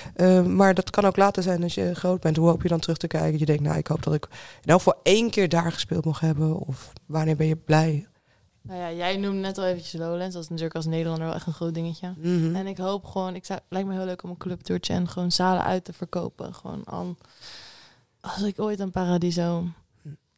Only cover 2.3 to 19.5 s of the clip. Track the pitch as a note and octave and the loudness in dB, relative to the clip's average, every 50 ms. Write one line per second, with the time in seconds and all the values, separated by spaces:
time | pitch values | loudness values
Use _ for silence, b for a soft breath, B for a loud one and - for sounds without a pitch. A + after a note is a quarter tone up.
2.3 | D#3+ D#3+ D#3+ E3+ E3 E3 - F3 E3+ D#3+ - - E3 D#3+ - E3 - D#3+ D#3+ D#3+ | 2 4 6 4 4 4 2 0 0 0 0 -2 -4 -2 -4 -4 -2 0 0 0
3.3 | D3+ D#3 D#3 D3 D3+ D3 C#3+ D3+ D#3 E3 D#3 - D3+ - - - D3+ D3+ - - | 0 2 2 2 2 2 2 0 0 -2 -2 -2 -2 -2 0 0 -2 -2 -2 -6
4.3 | B B B B B B B - D#3 F#3 - - - - - F3+ F#3+ G#3+ A#3 A#3 | B B B B B B B 4 4 6 6 4 2 4 4 4 6 6 4 2
5.3 | - G#3+ G3 E3+ D#3+ E3 E3+ E3+ E3 - - - E3+ F3 D3+ D#3+ D3+ - D#3+ D#3+ | 2 2 2 2 2 2 0 0 -2 -4 -4 -4 -2 -2 0 -2 -2 0 0 0
6.3 | D#3 C#3+ D#3 D#3 D#3+ - - - C3 - - - - - _ - D3+ D#3+ D#3 D#3+ | 2 2 2 0 0 -2 -4 -6 -8 -10 -10 -18 -20 -20 _ -6 -4 -2 0 0
7.3 | D#3 C#3+ D#3 D#3 D#3 D#3+ - - D#3 D#3 D#3+ D#3+ D3+ D3 F#3 - _ _ _ _ | 2 2 2 0 0 0 0 2 4 4 4 4 2 -2 -4 -6 _ _ _ _
8.3 | _ _ _ _ _ _ - - F#3 F3+ F3 E3+ E3+ E3+ F3 F3+ G3 G3 G3 G3+ | _ _ _ _ _ _ -16 -14 -12 -10 -8 -8 -6 -4 -2 -2 0 0 0 -2
9.3 | G3 G3 F#3+ F#3+ F#3+ G3 F#3+ F#3 F3+ F3 E3 - - E3 E3 E3 E3+ F3 F3+ F#3+ | -2 -2 -2 -4 -4 -2 0 0 0 -2 -4 -10 -8 -6 -4 -4 -4 -4 -4 -6
10.3 | F3+ F3 E3 D#3 E3+ D#3+ D#3+ D#3+ - E3 D#3 D#3+ D#3+ D#3+ E3 E3 E3 D#3+ D#3+ E3 | -6 -8 -10 -8 -6 -4 -4 -4 -4 -4 -4 -2 -2 -2 -2 -2 -2 -4 -4 -4
11.3 | D#3+ E3 - - D#3 - E3+ E3 E3 E3 E3 E3+ E3 - - F3+ F#3 D#3+ D#3 F3 | -6 -6 -6 -6 -6 -4 -4 -4 -4 -4 -6 -6 -6 -8 -10 -12 -10 -6 -2 0
12.3 | F3+ F3 D#3+ D#3+ E3+ F#3 F#3+ G3 G3 F3+ F#3 F#3+ G3 G3+ F#3+ - - G3 F#3 F#3 | 2 2 2 2 0 -2 -4 -6 -6 -6 -4 -4 -4 -4 -6 -8 -6 -6 -4 -4
13.3 | F#3 F#3+ - - G3 - - - - F#3 G3 G3 F#3+ F#3 F#3 F#3 F3+ F3 - F3+ | -6 -8 -8 -8 -10 -10 -10 -6 -4 -4 -4 -2 -4 -4 -4 -6 -6 -8 -10 -12
14.3 | F3 E3+ - F3+ F3+ F3 - - F3+ F3+ - - F#3 F3+ F3+ E3+ - F#3 F3+ F3 | -12 -10 -8 -8 -8 -8 -4 -4 -4 -2 -2 -2 -2 0 -2 -2 -2 -2 -2 0
15.3 | E3+ - F3+ F#3 F#3 F3 - - F#3 F#3 F3+ - F3 - - E3+ - F3 E3+ - | 2 2 4 4 2 2 2 0 0 -2 -4 -6 -12 -10 -10 -6 -6 -6 -6 -6
16.3 | - - - - F3 - - - - - - - - F3 F3+ F3+ F3 - B B | -8 -10 -12 -12 -12 -12 -12 -12 -10 -10 -10 -10 -8 -8 -8 -8 -10 -12 B B
17.3 | B B B B B B B B B B B B B B B B B _ - - | B B B B B B B B B B B B B B B B B _ -14 -10
18.3 | - F#3+ G3+ G#3 F#3+ - G3+ G#3+ G#3 F#3+ G3 F#3+ F3+ F#3+ F#3 F3 F3+ F3 E3+ F3 | -6 -4 -4 -4 -2 -2 -2 -2 -2 -4 -4 -4 -2 -2 0 2 2 2 2 2
19.3 | E3+ F3 E3+ E3+ | 0 0 0 0